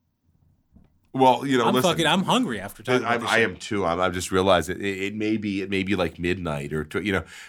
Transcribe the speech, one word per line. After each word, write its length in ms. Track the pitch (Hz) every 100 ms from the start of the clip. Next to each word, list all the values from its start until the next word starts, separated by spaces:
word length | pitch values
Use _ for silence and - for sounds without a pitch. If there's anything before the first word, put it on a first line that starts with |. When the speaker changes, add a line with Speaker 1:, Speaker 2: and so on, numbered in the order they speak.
| _ _ _ _ _ _ _ - _ _ _
Speaker 1:
well, 320 | 131 131 120 139
you 120 | 127
know, 80 | 117
Speaker 2:
I'm 80 | 127
Speaker 1:
listen, 140 | 170
Speaker 2:
fucking, 160 | 160 156
I'm 160 | 180
hungry 360 | 165 214 214 104
after 220 | 98 -
talking 220 | 110 127 117
Speaker 1:
I, 100 | 120
Speaker 2:
about 60 | 113
this 40 |
Speaker 1:
I 80 | 113
Speaker 2:
shit. 100 | 110
Speaker 1:
am 60 | 90
too. 280 | - 104 87
I'm, 140 | 85
I've 140 | 92
just 180 | 90 -
realized 380 | 92 95 90 82
it, 100 | 90
it, 200 | 98 95
it 120 | 98 107
may 200 | 107 110
be, 260 | 104 98
it 80 | 98
may 140 | 98
be, 120 | 95 98
like, 200 | 87 85
midnight 520 | 87 95 85 73 71
or 140 | 78 76
tw-, 180 | 98
you 80 | 101
know, 120 | 95 - -